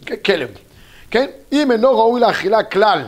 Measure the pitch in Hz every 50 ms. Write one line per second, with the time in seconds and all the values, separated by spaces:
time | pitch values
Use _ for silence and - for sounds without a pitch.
0 | - - - - - - 190 160 135 113 101 - - - - - - - - -
1 | - - - 226 269 277 - - - - 269 285 302 269 240 220 226 269 254 220
2 | 226 233 240 247 233 208 175 - - 190 220 220 - - - 190 214 214 190 160
3 | 127